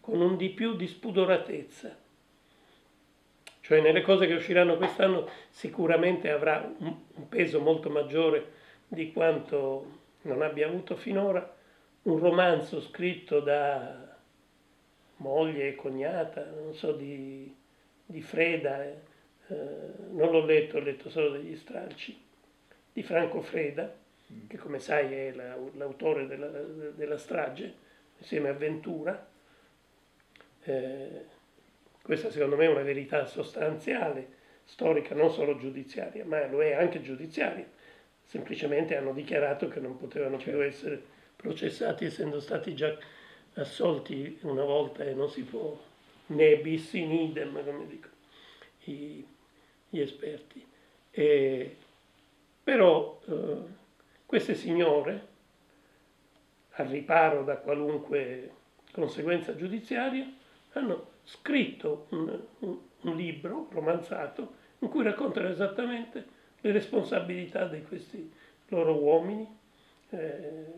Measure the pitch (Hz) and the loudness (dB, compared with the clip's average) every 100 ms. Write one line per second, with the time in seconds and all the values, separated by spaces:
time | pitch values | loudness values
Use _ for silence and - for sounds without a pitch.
0 | - 220 175 185 185 185 226 196 175 - | 0 2 4 2 -2 -2 -4 -2 -6 -8
1 | 233 190 185 175 - 151 - - - - | -2 2 4 4 2 -8 -10 -16 -16 -18
2 | _ _ _ _ _ _ _ _ _ _ | _ _ _ _ _ _ _ _ _ _
3 | _ _ _ _ - _ - 156 156 170 | _ _ _ _ -20 _ 4 8 8 6
4 | 180 190 175 165 - 175 175 165 185 - | 6 6 6 2 4 6 6 4 2 4
5 | 190 180 151 - - - - - 165 165 | 4 4 -2 -12 -20 -12 -8 0 4 6
6 | 175 156 - 147 156 151 - - 165 160 | 4 2 0 2 2 2 -2 -8 -8 -8
7 | - - - 233 170 151 147 160 156 147 | -14 -18 -4 0 2 4 4 2 0 -2
8 | 139 151 160 151 - - - - _ 165 | 0 2 4 2 -2 -18 -20 -20 _ -8
9 | 160 - 165 151 - 143 135 135 - - | -6 2 2 2 -2 -2 -2 -4 -8 -18
10 | _ _ 160 127 151 147 156 180 - 175 | _ _ -6 -2 -2 0 -2 -2 -6 -8
11 | - 196 202 180 - - _ _ _ _ | -2 0 2 0 -2 -18 _ _ _ _
12 | - 156 175 170 180 160 - 156 - - | 0 4 6 6 6 4 0 -8 -8 -4
13 | 180 175 - 147 143 147 143 135 123 131 | -2 -2 0 2 4 2 2 0 -6 -12
14 | - - _ _ _ _ _ _ _ _ | -18 -20 _ _ _ _ _ _ _ _
15 | _ _ 135 143 160 143 139 139 139 131 | _ _ 0 2 2 0 -2 -4 -6 -4
16 | 147 180 156 - 147 156 156 156 165 143 | -4 -2 -4 -6 -10 -10 -12 -6 -4 -4
17 | 139 139 135 135 135 - _ _ _ _ | -6 -10 -12 -12 -16 -20 _ _ _ _
18 | - 160 156 160 165 165 143 139 143 147 | -16 -14 -4 2 2 2 -2 -4 -6 -12
19 | - _ _ _ - 190 - - - - | -20 _ _ _ -10 -8 -8 -10 -12 -14
20 | - 165 165 165 151 156 151 156 139 135 | -10 2 6 6 6 4 4 -2 -4 -6
21 | 151 156 151 139 151 - - - - - | -6 0 0 0 -10 -14 -12 -10 -10 -12
22 | - - _ _ _ _ _ _ _ - | -14 -16 _ _ _ _ _ _ _ -10
23 | - 170 170 160 156 165 147 143 208 - | 0 2 2 -2 -4 -4 -2 -4 -8 -10
24 | _ _ _ 110 107 - - 135 - 147 | _ _ _ -20 -16 -14 -10 -8 -2 0
25 | 135 135 135 127 123 127 135 139 139 135 | 0 -2 -6 -8 -12 -10 -12 -8 -10 -2
26 | 156 147 135 139 147 143 147 156 151 151 | 0 0 -2 -8 -8 -8 -10 -10 -12 -8
27 | 147 147 - 170 143 - 220 - _ _ | -6 -6 -4 -4 -4 -6 -12 -14 _ _
28 | _ _ - 156 143 143 151 156 - 160 | _ _ -4 0 0 0 -2 -4 -6 -4
29 | 156 202 - _ _ _ _ _ _ _ | -4 -6 -12 _ _ _ _ _ _ _
30 | _ _ _ _ - _ - 135 127 135 | _ _ _ _ -20 _ -4 -4 -4 -8
31 | 135 - - - _ _ _ _ _ _ | -12 -14 -18 -20 _ _ _ _ _ _
32 | - 160 214 151 143 143 160 139 139 139 | -4 -2 -2 0 2 6 6 6 2 -4
33 | 139 151 135 147 147 - 156 156 - 254 | 0 -2 -2 -6 -8 -2 -2 -2 -2 -2
34 | 160 135 131 - _ _ _ - 165 151 | -2 -4 -10 -20 _ _ _ -2 2 2
35 | 147 143 160 160 147 135 131 135 131 - | 0 4 4 4 0 0 -6 -10 -10 -8
36 | - - 170 156 135 139 156 143 175 175 | -8 -8 -4 -2 0 2 4 4 2 0
37 | 131 131 160 - - - - - - - | -8 -10 -8 -2 -2 -2 -12 -18 -20 -20
38 | _ _ _ - - - 147 143 165 143 | _ _ _ -10 -8 -6 0 0 0 -2
39 | 135 135 151 147 143 143 - 147 127 131 | -2 -6 -2 2 2 0 -4 -4 -8 -10
40 | 123 151 135 135 - 143 143 - 156 143 | -8 -4 -2 -2 -2 0 0 -2 -8 -8
41 | - - _ - - 160 - - 233 160 | -10 -20 _ -10 -8 -4 -4 -2 -2 -2
42 | 156 - 151 147 147 165 190 139 156 156 | -4 -4 -4 -4 -4 -6 -4 -2 -2 -2
43 | - - - - _ - 143 - 175 147 | -12 -20 -20 -20 _ -8 -8 0 2 2
44 | - 139 147 - 151 135 143 147 139 - | -4 -6 -8 -8 -4 0 2 2 2 -4
45 | 143 131 143 135 113 113 151 - - _ | -4 -2 -2 -4 -8 -6 -6 -8 -18 _
46 | _ - - 151 156 147 156 160 - - | _ -20 -6 6 8 8 4 -4 -4 -4
47 | 160 165 160 151 139 143 139 143 - 131 | 0 0 0 -2 -6 -6 -6 -8 -12 -16
48 | - _ _ - - - - _ - 143 | -20 _ _ -20 -20 -20 -20 _ -12 -10
49 | 147 151 - - _ _ _ _ _ 165 | -10 -12 -18 -20 _ _ _ _ _ -2
50 | 139 - - 147 - - - _ _ _ | -2 -4 -10 -10 -14 -20 -20 _ _ _
51 | _ - 151 147 135 131 139 - - _ | _ 2 6 6 6 0 -6 -12 -20 _
52 | _ _ _ _ _ _ - 262 185 151 | _ _ _ _ _ _ 2 8 8 8
53 | - - - 156 - - 170 - _ _ | 2 -8 -8 -4 -4 -6 -8 -18 _ _
54 | _ _ - 240 - 190 - 170 165 147 | _ _ 0 0 0 -4 0 4 6 4
55 | 147 202 - _ _ _ _ _ _ _ | 2 -6 -12 _ _ _ _ _ _ _
56 | _ _ _ _ _ _ _ - 131 143 | _ _ _ _ _ _ _ -6 -4 -4
57 | 147 165 156 147 139 139 - 147 147 147 | 4 8 8 6 0 -2 0 0 0 -2
58 | 147 147 127 127 131 - _ _ _ - | 0 -2 -2 -8 -12 -18 _ _ _ -4
59 | 147 - 151 175 160 151 180 214 - 247 | -4 -2 0 0 -2 -6 -6 -6 -4 -2
60 | 262 262 269 - _ _ _ 285 254 170 | -2 -4 -8 -14 _ _ _ -4 -2 -4
61 | - _ - - - 285 - - 156 147 | -8 _ -20 -12 0 2 2 -2 -4 -4
62 | - 170 160 - - - 180 180 - _ | -4 -4 -4 -6 -10 -10 -8 -8 -12 _
63 | 175 165 175 151 175 277 - 165 156 175 | -6 -4 -6 -6 -8 -8 -6 -2 0 -2
64 | - - 143 - 254 - _ _ 254 302 | -4 -8 -8 -8 -12 -14 _ _ -2 0
65 | 214 208 277 - 180 170 151 - 240 233 | 0 0 -2 -2 -2 0 -2 -2 -4 -6
66 | 233 127 - _ _ _ 208 208 202 233 | -8 -12 -14 _ _ _ 2 2 2 -2
67 | - 214 175 180 175 185 175 156 156 185 | 0 -2 -2 -6 -4 -4 -4 -6 -10 -12
68 | - 202 160 - - _ _ 180 160 151 | -12 -14 -14 -18 -20 _ _ 0 2 4
69 | 147 160 180 208 220 - _ _ _ _ | 6 4 2 -6 -8 -16 _ _ _ _
70 | _ 185 120 - 151 160 156 | _ -8 -6 -8 -10 -12 -14